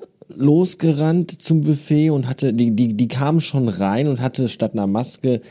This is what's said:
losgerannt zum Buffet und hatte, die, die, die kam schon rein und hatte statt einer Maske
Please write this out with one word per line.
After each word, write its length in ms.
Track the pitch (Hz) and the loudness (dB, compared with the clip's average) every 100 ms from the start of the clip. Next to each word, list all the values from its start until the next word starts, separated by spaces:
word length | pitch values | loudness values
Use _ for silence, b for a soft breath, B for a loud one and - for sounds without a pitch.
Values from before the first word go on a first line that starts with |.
| - _ - | -14 _ -16
losgerannt 1120 | - 139 156 180 - 165 147 156 175 170 - | 0 2 4 2 0 0 2 2 0 -2 -4
zum 200 | - 160 | 0 2
Buffet 480 | 147 143 - 151 160 | 2 0 0 2 2
und 180 | 147 123 | 0 -2
hatte, 240 | 135 139 | -2 -2
die, 180 | 117 120 | 2 2
die, 260 | 107 120 104 | 2 0 0
die 120 | 120 | -2
kam 320 | 127 139 165 | 0 0 0
schon 280 | 160 139 120 | 0 0 0
rein 380 | 92 98 107 147 | 0 0 0 0
und 140 | 123 | 0
hatte 280 | 127 - 123 | -2 -2 -4
statt 260 | - 110 | -2 -4
einer 120 | 110 98 | -2 -2
Maske 540 | 104 - - 131 120 B | -2 -4 -4 -2 -2 B